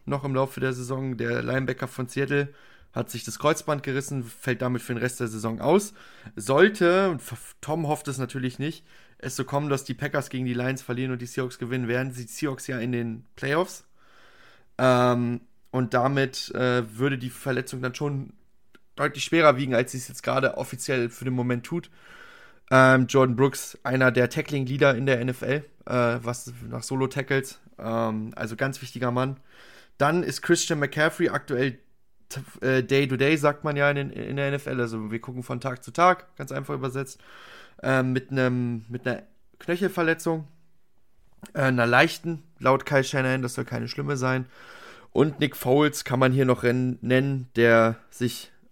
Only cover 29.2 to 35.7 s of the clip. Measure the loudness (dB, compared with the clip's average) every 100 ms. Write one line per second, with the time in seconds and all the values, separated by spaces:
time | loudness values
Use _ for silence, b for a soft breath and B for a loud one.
29.2 | -2 -4 B B B B B -2 2 2
30.2 | -2 -6 2 2 2 -2 -2 2 0 2
31.2 | 0 0 -4 -2 -2 -2 _ _ _ -20
32.2 | -14 -14 -12 -6 0 2 2 2 2 2
33.2 | 2 4 2 0 -4 0 2 0 -4 -8
34.2 | -6 -4 -2 -2 -4 -4 -2 -4 -6 -8
35.2 | -8 -10 -8 -6 -6